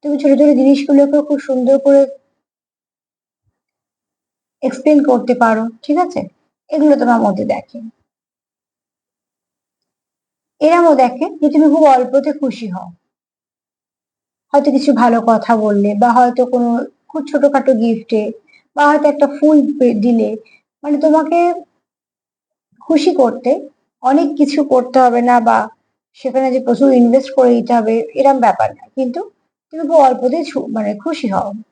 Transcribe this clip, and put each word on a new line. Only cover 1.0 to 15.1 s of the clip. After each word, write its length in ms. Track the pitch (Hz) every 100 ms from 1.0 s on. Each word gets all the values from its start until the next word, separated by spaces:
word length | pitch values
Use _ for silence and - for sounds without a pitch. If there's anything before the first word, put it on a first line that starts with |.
| 285 294
খুব 160 | 294 285
সুন্দর 360 | - 254 247 277
করে 220 | 277 277 269 - _ _ _ _ _ _ _ _ _ _ _ _ _ _ _ _ _ _ _ _ _ _ _ _
এক্সপ্লেন 360 | 262 - 302 294
করতে 300 | 285 240 240
পারো, 300 | 247 233 220 226 -
ঠিক 140 | - 294
আছে? 220 | 359 349 175 _ _ _ _
এগুলো 240 | 311 302 277
তোমার 240 | 240 233
মধ্যে 240 | 220 196
দেখে। 340 | 220 208 - 240 226 _ _ _ _ _ _ _ _ _ _ _ _ _ _ _ _ _ _ _ _ _ _ _ _ _ _ _
এরাও 320 | 302 349 339
দেখে 320 | 277 247 247 339 -
যে 100 | 294
তুমি 160 | 302 302
খুব 140 | 302
অল্পতে 460 | 294 262 247 277 277
খুশি 340 | 294 269 - 220
হও, 200 | 180 180 - _ _ _ _ _ _ _ _ _ _ _ _ _ _ _
হয়তো 160 | 285 285
কিছু 200 | 269 285
ভালো 260 | 226 240